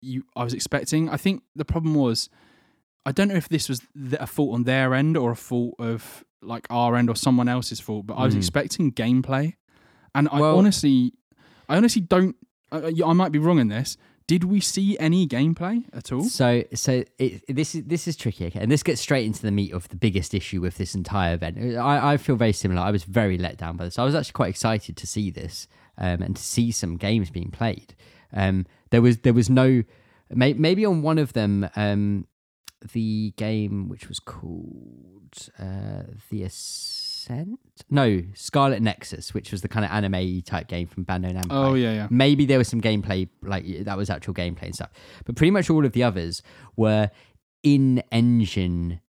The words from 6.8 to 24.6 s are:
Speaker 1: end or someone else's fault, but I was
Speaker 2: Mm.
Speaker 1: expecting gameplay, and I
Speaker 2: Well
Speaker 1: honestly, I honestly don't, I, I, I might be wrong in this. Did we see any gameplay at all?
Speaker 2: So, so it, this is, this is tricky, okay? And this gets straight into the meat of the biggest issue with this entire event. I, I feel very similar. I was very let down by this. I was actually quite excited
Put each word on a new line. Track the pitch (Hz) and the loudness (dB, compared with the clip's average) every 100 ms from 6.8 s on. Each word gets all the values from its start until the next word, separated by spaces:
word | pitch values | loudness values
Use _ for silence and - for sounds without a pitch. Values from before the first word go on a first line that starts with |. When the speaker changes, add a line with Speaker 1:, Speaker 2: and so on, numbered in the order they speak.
| 120 120 | 2 4
Speaker 1:
end | 117 | 2
or | 113 | 2
someone | 135 123 123 | 2 2 2
else's | 123 - 110 | -2 -4 -10
fault, | - 107 101 | -8 -8 -6
but | - | 0
I | 117 | 2
was | 104 | 2
Speaker 2:
Mm. | |
Speaker 1:
expecting | 90 143 - - 147 | 0 -2 -4 -2 -2
gameplay, | 117 113 127 131 135 156 - _ _ _ _ _ | 0 2 2 2 -2 -2 -6 _ _ _ _ _
and | 139 151 | 0 2
I | 143 | 4
Speaker 2:
Well | 151 180 | 4 6
Speaker 1:
honestly, | 202 - 147 131 123 _ _ _ _ _ - | 6 4 4 4 2 _ _ _ _ _ 0
I | 165 | 4
honestly | 233 220 | 4 2
don't, | 170 185 185 - _ _ _ | 4 4 4 -2 _ _ _
I, | 156 | -6
I, | 165 165 160 | -2 0 4
I | |
might | 175 185 | 4 4
be | 160 | 2
wrong | 160 165 | 4 4
in | 110 | 4
this. | 107 139 - _ _ - | 0 -6 -8 _ _ 0
Did | 175 180 | 0 2
we | 202 | 2
see | - 190 196 - | 0 0 0 0
any | 160 180 156 | 2 2 2
gameplay | 123 156 165 180 233 - | 2 0 0 -2 -4 -4
at | 117 - | -14 -6
all? | 127 | -4
Speaker 2:
So, | 226 - 123 120 - | -4 2 2 2 0
so | 113 - 127 - - | -4 0 0 -2 -2
it, | 131 92 - | -4 -4 -6
this | 135 151 165 | -4 -4 -6
is, | 123 | -6
this | 170 175 | -6 -4
is | 147 | -6
tricky, | 117 - 85 | -6 -4 -8
okay? | 92 | -4
And | 110 | 2
this | 147 | 2
gets | - 123 | 2 -4
straight | - 139 110 | 0 0 0
into | - | -2
the | 107 | -2
meat | 101 98 | 0 -2
of | 90 - | -6 -10
the | 90 | -2
biggest | 113 92 - | 0 0 -2
issue | 98 - 92 | -4 -4 -4
with | 90 - | -4 -4
this | 92 98 | -6 -6
entire | 85 104 87 | -4 0 0
event. | 85 82 87 120 117 | 0 -4 -6 -6 -2
I, | 135 143 143 | 0 2 2
I | 143 | 0
feel | - 120 | 0 2
very | 117 | 2
similar. | - 95 90 | 2 0 0
I | 95 | 0
was | 101 | 0
very | 95 113 101 90 | 0 0 2 0
let | 90 - | -4 -6
down | 82 85 | -10 -8
by | 87 | -8
this. | - | -2
I | 131 | 0
was | 156 | 0
actually | 123 | -4
quite | - 95 | -2 -2
excited | - | 0